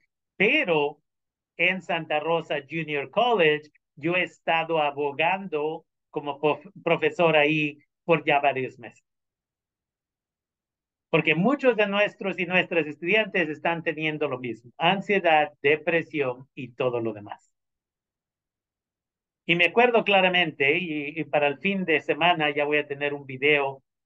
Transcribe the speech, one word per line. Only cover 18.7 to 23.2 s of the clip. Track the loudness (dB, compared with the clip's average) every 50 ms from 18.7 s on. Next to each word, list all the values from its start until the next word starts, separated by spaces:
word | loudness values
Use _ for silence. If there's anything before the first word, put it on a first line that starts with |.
| _ _ _ _ _ _ _ _ _ _ _ _ _ _ _
Y | 0 2
me | 2 2
acuerdo | 2 4 4 4 4 4 2 2
claramente, | 4 4 4 4 4 4 2 0 0 0 0 2 2 2 0
y, | -2 -4 -6 -6 -8 -8 -8 -8
y | -6
para | -4 -2 0 0 0
el | -2 -2
fin | -4 -4 -2 -2 0
de | 0 0 0
semana | 0 -2 -2 0 2 2 2 2 0 -2 -2
ya | -2 -2
voy | 0 0 -2
a | -2
tener | -4 -6 -6 -4 -4 -6
un | -6